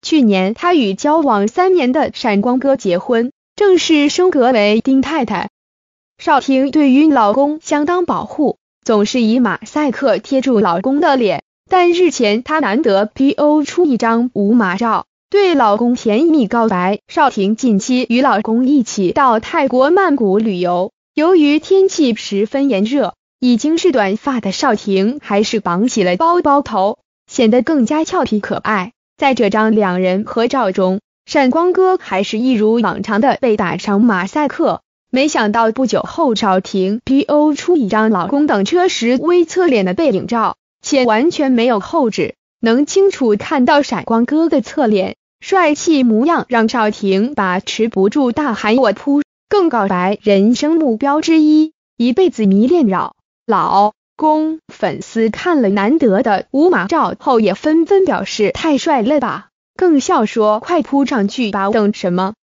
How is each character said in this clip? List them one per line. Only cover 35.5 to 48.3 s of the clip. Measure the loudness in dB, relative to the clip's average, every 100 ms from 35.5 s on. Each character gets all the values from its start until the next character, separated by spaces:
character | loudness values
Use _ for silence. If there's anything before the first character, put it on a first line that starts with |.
到 | 0 0
不 | 0 -2
久 | -2
后 | -4 -4 -2 0
邵 | 0 0
婷 | -2 -4 -2 -4 -2
P | -2
O | 0 0 0
出 | -2 0 0
一 | 0
张 | 0 0
老 | 0 0
公 | -2 0
等 | 0 0
车 | 0 0
时 | -2 -2 0
微 | 2 2 0
侧 | 0 0
脸 | 2 0
的 |
背 | 0 0
影 | 0 -4
照， | -4 -4 -6 _ _
且 | -2 0 2
完 | 2 0
全 | 0 0
没 | 2 2
有 | 0
后 | -2 -2 -2
置， | -2 -6 -6 _ _
能 | 0 0 0
清 | 2 2
楚 | 2 0 0
看 | -2 0
到 | 2 2
闪 | 0 -4
光 | -2 -2 0
哥 | 0 2
的 | 0
侧 | -2 -2 0
脸， | 0 -2 -8 _ _
帅 | -4 0 0 0
气 | 0 2
模 | 2 2 2
样 | -2 -2
让 | 0 0
邵 | 0 -2
婷 | -2 -2 0 -2 -2
把 | -2 -4
持 | -6 -4 -4
不 | 0 0
住 | 2 -2